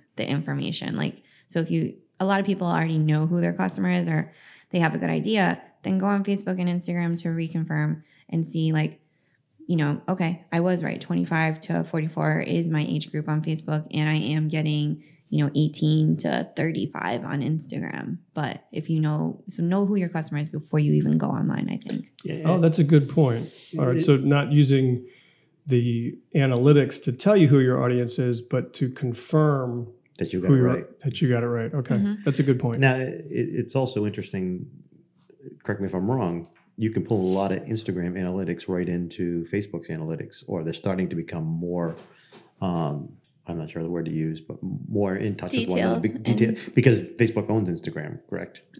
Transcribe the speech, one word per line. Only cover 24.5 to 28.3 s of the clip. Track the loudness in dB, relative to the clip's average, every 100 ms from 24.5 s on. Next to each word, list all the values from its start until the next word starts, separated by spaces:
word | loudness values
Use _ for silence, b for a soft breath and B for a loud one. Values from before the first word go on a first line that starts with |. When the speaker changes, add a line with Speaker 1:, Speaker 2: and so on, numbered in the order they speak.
Speaker 3:
using | 6 6 6 4 0 -4 B B B B _ 0
the | 2 2 0 -2 -8 _
analytics | 2 4 6 8 8 6 0
to | -4
tell | 0 4 6
you | 8
who | 8
your | 6 4
audience | 2 2 0 0
is, | 0